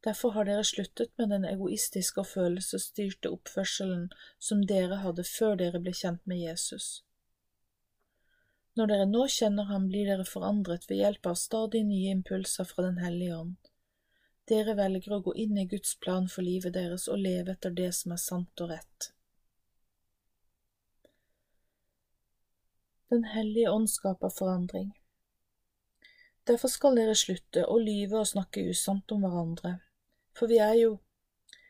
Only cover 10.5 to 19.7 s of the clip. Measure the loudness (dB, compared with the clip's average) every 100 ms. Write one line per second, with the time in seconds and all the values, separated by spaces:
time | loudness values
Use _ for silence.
10.5 | 0 0 -4 -2 2 2 2 -4 -4 -2
11.5 | -2 0 0 2 0 2 0 0 -4 -4
12.5 | -4 -4 -2 -2 -2 -2 -2 -4 -4 -8
13.5 | -12 _ _ _ _ _ _ _ _ 0
14.5 | 2 2 2 2 0 -2 -4 -2 -2 0
15.5 | 0 -2 -4 -6 -6 -2 0 -2 -2 -2
16.5 | -2 -2 -4 -4 -6 -4 -2 0 -2 -4
17.5 | -6 -6 -4 -2 -4 -6 -6 -4 -4 -6
18.5 | -8 -8 -8 -12 _ -14 _ _ _ _
19.5 | _ _